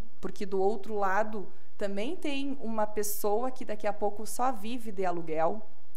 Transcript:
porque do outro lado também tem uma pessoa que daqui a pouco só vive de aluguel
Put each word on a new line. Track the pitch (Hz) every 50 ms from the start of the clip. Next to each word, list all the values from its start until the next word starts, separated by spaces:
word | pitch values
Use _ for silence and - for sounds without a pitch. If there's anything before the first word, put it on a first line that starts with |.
| - - - -
porque | - 185 190 - 214
do | 190 196 190
outro | 190 196 220 220 - 220 220
lado | 202 202 190 185 202 220 214 214 220 180 165 - - - - - -
também | 214 202 202 196 208 262 349
tem | 370 330 311 277 277 277 277 262 -
uma | - 220 226 220 214 214
pessoa | - - 202 202 202 - - 208 202 226 240 262
que | 254 - 240
daqui | 208 214 208 -
a | 208 202
pouco | - 214 202 202 202 196
só | 202 - - 247 262
vive | 262 208 190 220 240 262 226 226
de | 208 190 190
aluguel | 180 175 170 165 156 156 156 160 170 202 214 - - - - - - -